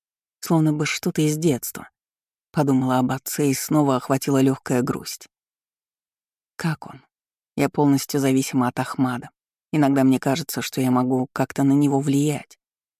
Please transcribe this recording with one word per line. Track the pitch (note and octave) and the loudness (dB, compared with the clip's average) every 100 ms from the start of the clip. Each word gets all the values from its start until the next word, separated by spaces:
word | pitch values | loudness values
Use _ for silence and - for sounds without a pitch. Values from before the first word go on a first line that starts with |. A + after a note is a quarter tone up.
| _ _ _ - | _ _ _ -10
словно | - E3 D#3 | 0 2 4
бы | D3+ D3+ | 2 -2
что-то | - - E3 | -4 -4 0
из | D3+ D3+ | 0 0
детства», | E3 A#2+ - - - _ _ _ _ _ _ | 0 -2 -4 -14 -18 _ _ _ _ _ _
подумала | - C#3+ C3 C3 B2+ | -2 2 2 2 0
об | B2+ | 0
отце | C3+ - - C#3+ | -4 -6 -2 0
и | |
снова | C3 - D#3 C#3+ B2+ | -2 0 2 2 0
охватила | - C3+ - C3+ | 0 -2 0 2
легкая | C3+ C3+ - B2+ | 2 0 -2 -2
грусть. | B2 - - - - _ _ _ _ _ _ _ _ _ _ _ _ - | 0 -4 -8 -16 -18 _ _ _ _ _ _ _ _ _ _ _ _ -8
«Как | E3 D#3 - | -6 -6 -12
он? | C3+ _ _ _ _ _ - | -20 _ _ _ _ _ -4
Я | C#3 | -4
полностью | - C#3+ C#3 - C#3+ | 0 2 2 0 -2
зависима | C3+ C3 C3 C3+ B2 | 0 0 0 -2 -2
от | - | -2
Ахмада. | B2+ - B2+ B2 - _ _ _ - | -6 -2 -2 -2 -12 _ _ _ -4
Иногда | D#3 C#3 C#3 | 0 2 4
мне | C3 B2+ | 4 4
кажется, | C#3 C3+ C#3+ - | 0 -2 -4 -8
что | - - | -6 -2
я | B2+ | 0
могу | B2+ B2+ C3 B2+ | 0 0 -2 -2
как-то | - C3+ - | -4 -4 0
на | C#3 | 2
него | C#3 C#3+ C#3 | 4 4 2
влиять. | D3 C#3 D3+ D3 - - _ _ _ | 2 0 0 -2 -10 -20 _ _ _